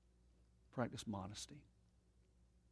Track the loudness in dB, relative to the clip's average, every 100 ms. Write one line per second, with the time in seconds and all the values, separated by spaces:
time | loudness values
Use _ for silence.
0 | -20 -20 -20 -20 -20 -20 -4 2 4 2
1 | 0 0 0 -4 -8 -10 -18 -20 -20 -20
2 | -20 -20 -20 -20 -20 -20 -20